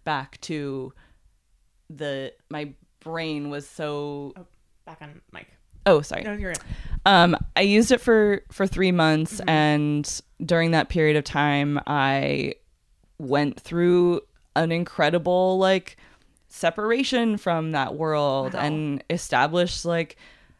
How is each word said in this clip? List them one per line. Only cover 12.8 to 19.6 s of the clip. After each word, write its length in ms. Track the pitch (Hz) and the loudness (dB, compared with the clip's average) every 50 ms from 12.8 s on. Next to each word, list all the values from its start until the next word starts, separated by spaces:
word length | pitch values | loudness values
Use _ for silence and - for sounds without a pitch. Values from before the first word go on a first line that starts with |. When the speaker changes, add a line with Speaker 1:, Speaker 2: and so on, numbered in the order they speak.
| _ _ _ _ _ _ _ | _ _ _ _ _ _ _
Speaker 1:
went 400 | - 147 123 143 147 147 143 - - | -10 -4 -2 0 0 0 -2 -4 -8
through 580 | - - 170 170 175 175 175 175 175 175 175 - - _ _ _ _ _ - | -10 -6 -2 2 4 4 4 4 4 2 2 -2 -4 _ _ _ _ _ -2
an 160 | - 165 165 165 | -2 0 0 0
incredible, 840 | 170 175 - - - 156 151 170 175 147 180 180 185 185 185 185 | -2 -4 -4 -2 0 0 2 2 0 0 2 2 2 2 2 2
like, 380 | 190 190 190 190 185 185 - - - - - _ _ _ _ _ _ _ _ | 2 4 2 2 2 -2 -6 -20 -20 -20 -20 _ _ _ _ _ _ _ _
separation 880 | - - 175 170 - 220 208 220 233 269 262 - 262 240 233 220 208 | -8 -2 -2 -2 -2 0 -2 0 0 0 0 0 0 0 2 0 0
from 340 | 202 - 185 170 160 160 160 | -2 -2 -2 -2 -2 -2 -2
that 240 | 156 139 131 - - | -2 -2 -2 -4 -4
world 580 | 151 160 156 156 147 147 139 135 135 131 131 - | -4 -2 0 0 0 0 0 0 -2 -2 -4 -4
Speaker 2:
Wow. 60 | - | -4
Speaker 1:
and 440 | 147 151 156 156 151 147 143 131 - - | -4 -2 -2 -2 -4 -4 -4 -6 -4 -6
established, 760 | 165 175 - - 139 123 135 151 165 175 | -6 -6 -4 0 2 2 2 2 2 0